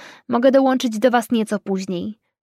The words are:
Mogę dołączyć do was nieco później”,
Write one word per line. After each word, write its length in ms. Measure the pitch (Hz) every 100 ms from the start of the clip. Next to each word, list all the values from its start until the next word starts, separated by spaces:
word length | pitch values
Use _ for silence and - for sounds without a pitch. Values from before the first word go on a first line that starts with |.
| - - -
Mogę 220 | 240 262
dołączyć 480 | 262 269 262 254 214
do 120 | 247
was 200 | 240 226
nieco 280 | 233 220 208
później”, 600 | - 190 190 175 214 214 _ _